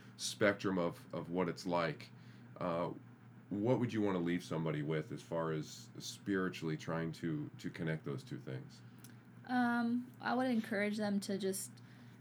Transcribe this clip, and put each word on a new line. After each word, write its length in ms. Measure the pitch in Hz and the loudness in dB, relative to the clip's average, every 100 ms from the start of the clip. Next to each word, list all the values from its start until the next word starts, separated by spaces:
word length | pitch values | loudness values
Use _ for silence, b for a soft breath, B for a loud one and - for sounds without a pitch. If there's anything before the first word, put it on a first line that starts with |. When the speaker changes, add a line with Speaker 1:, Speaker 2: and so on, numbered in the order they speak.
| B - | B -6
Speaker 1:
spectrum 640 | - - 104 98 101 95 | -6 4 6 6 2 4
of, 200 | 85 - - | 2 0 -8
of 180 | - 80 | -8 -2
what 180 | 90 87 | 2 2
it's 180 | 82 92 | 0 2
like. 420 | 87 82 76 - B B B B - | 4 2 0 -8 B B B B -4
Uh, 280 | 87 85 80 - - - - - - | 0 2 0 -4 -12 -18 -18 -18 -6
what 300 | 101 110 123 | 0 4 4
would 120 | 120 | 4
you 80 | 110 | 4
wanna 200 | 101 92 | 4 4
leave 220 | 85 87 | 4 2
somebody 380 | - 82 80 76 | 2 0 2 0
with 280 | 73 78 76 | 2 0 0
as 80 | 73 | -8
far 320 | - 82 82 | -2 0 2
as 360 | 78 76 - - - | 0 -2 -10 -14 -10
spiritually 800 | - - - 95 90 - 82 78 | -10 -6 2 2 2 0 -2 -2
trying 360 | - 82 82 | 0 0 0
to, 380 | 80 82 76 76 - | -2 0 0 -2 -6
to 100 | - | -8
connect 360 | - 80 80 71 | -2 0 0 -2
those 160 | 67 | -6
two 160 | - 67 67 | -4 -8 -6
things? 340 | 65 65 - B B B B B - - | -6 -8 -14 B B B B B -16 -2
Speaker 2:
Um, 580 | 254 240 240 233 240 247 - | 2 4 4 2 0 -2 -6
I 120 | - | 0
would 120 | 240 262 | 2 4
encourage 480 | 233 220 202 208 208 | 4 2 2 2 2
them 220 | 208 202 | 2 2
to 160 | 196 196 | 2 2
just, 340 | 190 190 - - B B B B | 2 0 -4 -10 B B B B